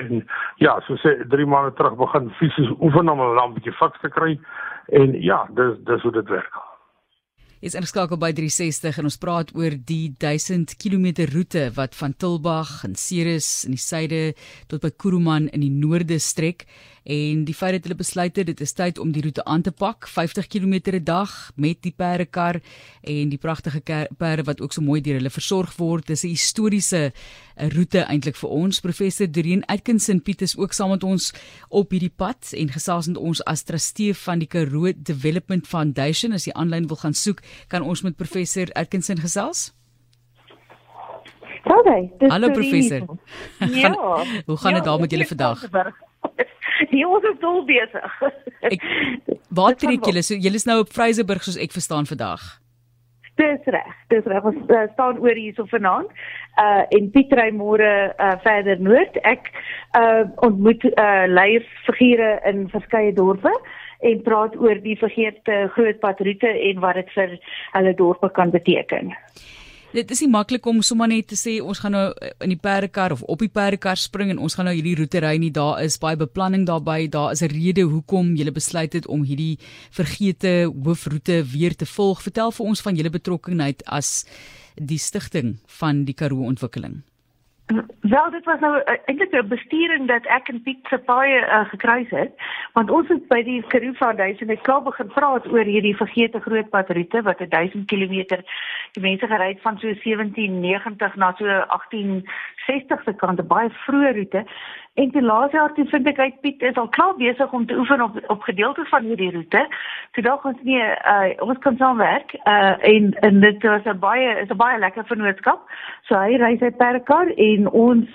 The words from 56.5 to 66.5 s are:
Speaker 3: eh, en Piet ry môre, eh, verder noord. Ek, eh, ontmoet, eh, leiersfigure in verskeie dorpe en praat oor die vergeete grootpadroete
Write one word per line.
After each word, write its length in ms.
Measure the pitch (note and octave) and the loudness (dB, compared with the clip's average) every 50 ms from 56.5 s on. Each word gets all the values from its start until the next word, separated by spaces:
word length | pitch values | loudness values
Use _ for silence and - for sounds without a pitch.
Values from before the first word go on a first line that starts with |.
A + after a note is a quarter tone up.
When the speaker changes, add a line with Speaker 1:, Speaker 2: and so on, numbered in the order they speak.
| _ | _
Speaker 3:
eh, 260 | - G#3 G#3 G3+ G3 - - F#3+ G#3 | 2 4 6 4 4 4 6 4 4
en 120 | G3+ G3+ | 4 6
Piet 220 | - C#4 C4+ C#4 | 6 6 6 6
ry 160 | C4+ A#3+ A3+ A3 | 6 4 4 2
môre, 640 | G#3+ G#3 G3+ G#3 G#3+ G#3+ G#3+ G#3 G3+ G3+ G3 F#3+ - | 0 -2 0 2 4 4 6 4 4 4 2 0 0
eh, 180 | - G3+ G3 F#3 F3+ | 0 2 2 2 2
verder 380 | - A3+ G#3+ G3+ G3 G3+ F#3+ F3+ | 2 2 2 4 2 2 0 2
noord. 360 | F#3+ F#3+ A3+ C#4+ G4 - - - | 4 6 6 6 6 4 0 2
Ek, 280 | - G#3+ B3+ - - - - - - - - - - - | 2 2 2 2 -2 -10 -16 -14 -12 -12 -12 -14 -4 0
eh, 300 | - A#3 A3+ A3+ A3 A3+ A3 F#3+ - | 4 4 6 6 6 4 4 2 2
ontmoet, 480 | - - A#3 G3+ G3 G3 A3 A3+ A3+ - | 4 4 4 4 6 6 6 6 6 4
eh, 400 | B3+ - - G#3+ G#3 G3 F#3+ F#3 | 2 4 4 6 6 6 6 4
leiersfigure 1120 | F#3 F3+ F3+ F#3+ G#3 A3+ A#3 A#3 - - - - - A3+ - B3+ B3 A#3+ A3+ A3+ A3 G#3+ - - | 6 6 6 6 6 6 4 2 -2 -10 -4 -2 -2 2 6 6 6 6 6 4 2 0 2 0
in 240 | G3 G3 G3+ G3 F3+ | 0 0 0 -2 -4
verskeie 440 | - G3 - - A#3 A3 G#3+ G#3 F3+ | -6 -8 -4 -2 0 2 2 2 4
dorpe 360 | G3 F3+ F#3+ F#3+ F#3+ - D#4+ G#4+ C5 - - - - - - - - | 4 4 4 4 2 2 0 0 0 -4 -10 -16 -18 -18 -18 -6 0
en 220 | - A#3 A3+ F#3+ | 2 2 2 2
praat 320 | - A3+ A3 G#3+ G#3+ A3 A3 | 2 2 2 2 2 0 0
oor 220 | - A#3+ A3 G#3 G3 | 2 4 4 4 2
die 140 | G3+ G#3+ G#3+ | 0 -4 -4
vergeete 720 | - A3+ G#3 - A3+ A3 G#3+ G#3+ - - A3+ G#3 G3+ G3+ F#3+ - | -2 -2 -2 0 0 -2 -2 -4 -4 -2 -2 0 0 0 0 2
grootpadroete 720 | A#3+ A#3 G#3+ G#3 G#3+ - G3+ F#3+ G3+ G3 G3 G3+ G3 B3 A3+ | 2 2 2 2 0 -2 -2 -2 0 -2 -2 0 0 0 0